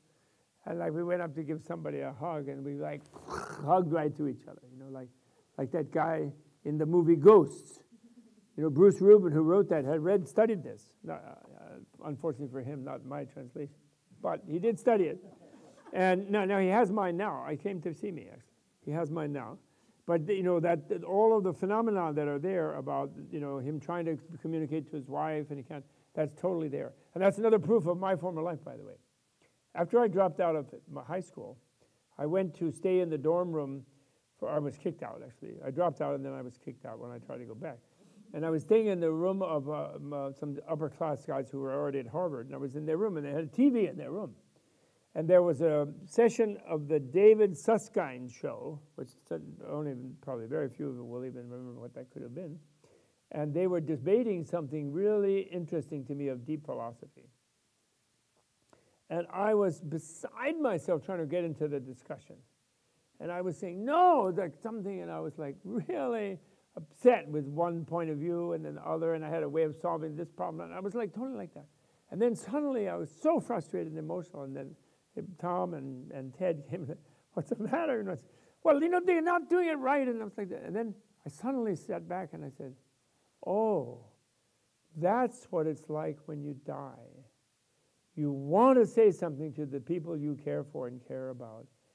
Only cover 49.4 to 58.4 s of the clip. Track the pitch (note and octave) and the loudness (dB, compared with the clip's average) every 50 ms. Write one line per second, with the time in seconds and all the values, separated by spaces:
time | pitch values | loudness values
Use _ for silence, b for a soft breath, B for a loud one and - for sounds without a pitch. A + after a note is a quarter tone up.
49.4 | D3+ - - - - - D3 D3 D3+ C#3+ C3 A#2+ C3 B2+ B2+ - - C#3+ C3 A#2 | -10 -12 -16 -16 -12 -8 -6 -6 -4 -6 -6 -8 -10 -12 -14 -14 -10 -10 -8 -8
50.4 | A2+ A2+ C#3+ D#3+ D3 B2+ A#2 - D3+ C#3 B2+ B2 A#2+ A#2 A#2+ B2 B2+ C3 B2 B2 | -8 -6 -4 -4 -4 -4 -6 -8 -8 -8 -8 -8 -10 -10 -10 -10 -10 -10 -10 -12
51.4 | A#2+ A#2+ B2 B2 B2+ B2 A#2+ A#2 A#2 B2 - - B2+ _ - - A#2+ A#2+ B2 E3 | -14 -14 -14 -14 -14 -14 -14 -14 -16 -16 -14 -16 -18 _ -14 -14 -14 -12 -12 -12
52.4 | F#3 D#3 C#3+ - - _ _ b b b b b b b b b b b - D3 | -12 -12 -14 -16 -18 _ _ b b b b b b b b b b b -6 -4
53.4 | D3+ D3+ C#3+ E3+ F#3 F#3 F3+ E3+ D#3 C3 D#3+ A#2 B2 E3+ G3+ A#3+ B3 A3+ F#3+ E3+ | -4 -2 0 0 2 2 0 0 -2 -2 -4 -4 2 2 4 4 4 2 -2 -4
54.4 | D3+ - - F3 D3+ B2+ D3 D#3 D3 C#3+ C#3+ F3 G3+ G#3 G#3+ G#3 G3+ G3 G3 G3 | -4 -6 -6 -6 -6 -6 -6 -6 -6 -4 -4 0 0 2 2 2 2 2 2 0
55.4 | F#3+ - E3+ F3+ E3 D3+ F3 D#3+ B2+ - D#3 C#3+ B2+ A#2 C#3+ C#3+ C#3+ C#3 C3 B2 | -2 -4 -8 -8 -6 -4 -4 -6 -4 -4 -8 -10 -8 -8 -6 -6 -4 -4 -6 -6
56.4 | A#2 C3+ D#3 D3+ D3 C#3 C3 A#2+ A#2 A#2 A#2 - - - _ C3 B2+ C3 _ _ | -6 -8 -8 -8 -6 -8 -8 -8 -8 -10 -10 -14 -20 -20 _ -20 -20 _ _ _
57.4 | _ _ _ _ _ _ _ _ _ _ _ _ _ _ _ _ _ _ _ _ | _ _ _ _ _ _ _ _ _ _ _ _ _ _ _ _ _ _ _ _